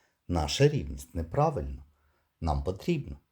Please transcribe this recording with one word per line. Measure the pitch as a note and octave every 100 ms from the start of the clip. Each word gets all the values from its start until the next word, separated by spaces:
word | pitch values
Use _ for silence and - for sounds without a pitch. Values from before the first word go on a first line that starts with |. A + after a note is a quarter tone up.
| _ _ -
Наша | E2+ D2+ - C#3+
рівність | C#3+ C#2 C#2 - E2
неправильна. | D#2+ - D#3+ C3 C#2+ C#2 - _ _ _ _ _
Нам | E2 C#2+
потрібно | C#2+ F#2+ - F3 A2 C#2+ _